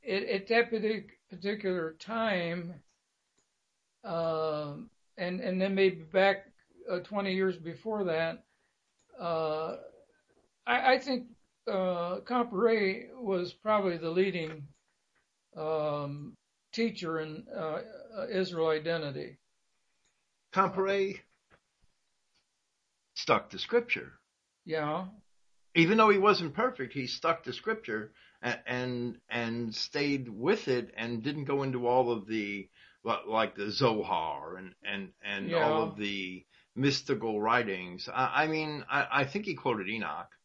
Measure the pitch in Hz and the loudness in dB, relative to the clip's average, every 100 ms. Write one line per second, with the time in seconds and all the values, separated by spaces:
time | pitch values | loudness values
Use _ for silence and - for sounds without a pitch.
0 | 277 190 196 196 196 226 233 226 208 214 | -2 -2 0 -2 2 4 4 2 0 -2
1 | - - _ 180 190 208 196 185 160 160 | -6 -20 _ -8 -4 -2 -2 -2 -2 -8
2 | - 226 226 185 170 170 170 160 _ _ | -6 -2 0 0 0 -4 -6 -12 _ _
3 | _ _ _ _ _ _ _ _ _ _ | _ _ _ _ _ _ _ _ _ _
4 | 220 170 165 160 160 151 147 143 - _ | -6 -2 0 0 0 -2 -4 -8 -14 _
5 | _ - 180 180 - 185 190 190 196 180 | _ -8 -4 -2 -2 0 2 4 4 2
6 | 160 196 196 190 - _ _ _ - 180 | -2 4 4 4 -4 _ _ _ -6 -6
7 | 180 208 196 190 190 175 160 165 226 214 | -4 -4 0 2 0 0 -8 -10 -6 -2
8 | 190 160 165 165 _ _ _ _ _ _ | 0 0 0 -4 _ _ _ _ _ _
9 | _ 262 175 165 160 156 160 - - - | _ -8 -4 -2 0 -2 -4 -6 -12 -20
10 | _ _ _ _ _ _ - 247 - 262 | _ _ _ _ _ _ 0 4 6 4
11 | 269 254 - - _ _ - 196 185 175 | 4 -4 -4 -20 _ _ -2 0 2 0
12 | 170 185 - 247 240 196 226 226 196 190 | -2 -4 -2 0 0 2 4 4 2 0
13 | - 262 233 190 180 - 214 214 190 170 | -6 -10 -2 0 -2 -6 2 2 4 0
14 | 165 175 196 180 156 156 139 _ _ _ | 0 2 2 2 -4 -8 -14 _ _ _
15 | _ _ _ _ _ - 156 160 151 147 | _ _ _ _ _ -6 -2 0 0 -2
16 | 143 143 139 - _ _ _ - 226 220 | -4 -6 -10 -16 _ _ _ -2 -2 -2
17 | 170 160 156 156 - - 160 156 - - | -4 -4 -4 -8 -10 -6 -4 -4 -6 -16
18 | - 220 - 190 185 175 160 156 156 165 | -14 -8 -4 -2 -2 2 2 2 0 -2
19 | 147 139 - - _ _ _ _ _ _ | -2 -6 -10 -12 _ _ _ _ _ _
20 | _ _ _ _ _ - 190 190 190 196 | _ _ _ _ _ 2 2 2 0 2
21 | 196 196 - _ _ _ _ _ _ _ | 0 -4 -14 _ _ _ _ _ _ _
22 | _ _ _ _ _ _ _ _ _ _ | _ _ _ _ _ _ _ _ _ _
23 | _ - - 113 - - - 240 240 - | _ -10 2 2 2 -10 0 0 2 -4
24 | - - _ _ _ _ - 156 151 156 | -4 -18 _ _ _ _ -6 -4 -2 -2
25 | 185 - _ _ _ _ _ 170 165 220 | -6 -14 _ _ _ _ _ 4 6 8
26 | 220 202 202 196 165 151 247 - 127 139 | 8 8 8 6 2 0 0 0 -6 -4
27 | 123 - 165 165 - - - 220 - 107 | -6 -2 0 0 -2 -8 -4 -4 -2 -4
28 | 107 _ - _ 120 113 - 123 127 123 | -4 _ -20 _ -4 -4 -4 -4 -2 -4
29 | 120 113 _ 117 117 117 117 107 - 147 | -4 -8 _ -4 -2 -2 -4 -4 -4 -2
30 | 143 143 123 101 131 214 - 123 117 - | 0 0 -4 -4 0 0 2 0 0 -6
31 | 117 117 117 151 139 139 135 127 120 127 | -4 -4 -4 -4 -2 0 0 0 4 4
32 | 120 113 101 113 101 101 95 _ - _ | 4 0 -2 -4 -2 -6 -10 _ -20 _
33 | 110 113 - 110 107 - 101 104 127 110 | -4 -2 0 0 0 0 -6 2 4 4
34 | 92 90 80 71 78 92 92 - 104 98 | 0 0 0 -4 -8 -12 -14 -12 -8 -6
35 | 95 _ 104 101 101 170 151 156 104 101 | -8 _ -8 -6 -2 2 2 2 0 -2
36 | 104 101 92 92 - _ _ - 139 131 | -4 -2 -6 -8 -14 _ _ 0 2 2
37 | - 127 110 107 110 120 110 95 90 87 | 0 -2 0 0 4 4 4 -2 -6 -10
38 | - - 131 135 156 156 156 151 - 139 | -6 -2 0 2 2 0 -2 -6 -2 -2
39 | - 135 135 208 214 151 139 113 92 110 | 2 2 0 -2 -4 -4 0 -2 -2 -4
40 | 87 76 - _ | -4 -6 -10 _